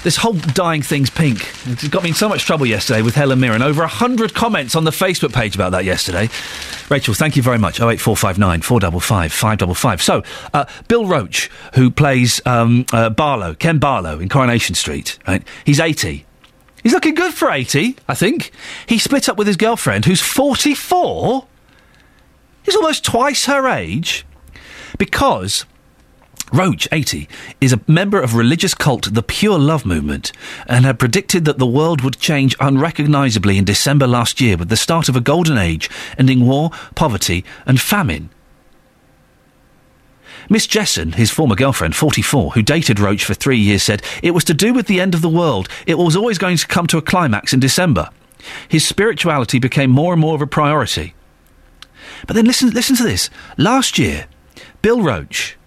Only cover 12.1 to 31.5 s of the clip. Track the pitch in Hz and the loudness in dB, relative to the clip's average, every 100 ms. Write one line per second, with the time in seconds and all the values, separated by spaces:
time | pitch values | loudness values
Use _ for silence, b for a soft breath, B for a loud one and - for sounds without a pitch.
12.1 | 131 123 - - 120 117 120 127 120 113 | 4 2 0 0 0 4 2 2 0 0
13.1 | 110 151 131 90 80 165 160 143 123 85 | 0 0 0 -4 -4 0 2 2 0 -4
14.1 | 73 90 139 127 120 - - - 71 - | -6 -2 0 2 2 0 -4 -4 -6 -8
15.1 | - - 95 - B - 143 165 147 95 | -12 -4 -4 -6 B 0 2 2 -2 -6
16.1 | 71 - _ _ _ _ _ 226 349 330 | -8 -14 _ _ _ _ _ 0 2 2
17.1 | 311 359 - 269 151 120 143 214 262 - | 0 -2 0 -2 0 -2 0 0 -4 -8
18.1 | 139 180 320 - B B B B 226 - | -2 0 -2 -6 B B B B -2 2
19.1 | 277 - 202 208 185 214 233 - 98 110 | 0 0 0 0 2 0 0 -2 0 2
20.1 | 185 - - 285 247 302 285 - 359 330 | 2 0 0 0 2 0 -2 0 0 0
21.1 | 165 165 262 - _ _ b b b b | -2 -2 -2 -4 _ _ b b b b
22.1 | b b b _ _ - 392 320 302 - | b b b _ _ 0 2 2 0 -2
23.1 | 233 262 269 - 277 262 165 85 104 170 | 0 0 0 0 0 0 -2 -4 -6 -4
24.1 | - - - - B B B B B 202 | -6 -8 -20 -20 B B B B B -4
25.1 | - 277 139 92 - - _ _ _ _ | 0 0 0 -2 -6 -8 _ _ _ _
26.1 | _ _ - - 131 185 - - 160 127 | _ _ -16 -4 0 0 0 -2 -2 -2
27.1 | 78 73 B B B 135 123 - 156 202 | -6 -10 B B B 2 2 4 2 4
28.1 | 202 131 113 117 165 185 - 156 123 - | 0 0 2 2 2 0 0 0 0 -2
29.1 | 110 113 - 208 190 143 160 98 85 73 | -2 -2 0 2 4 2 2 0 -2 -2
30.1 | 71 - B B B B 123 131 127 127 | -6 -8 B B B B 2 4 2 0
31.1 | - - 175 156 | 0 0 0 0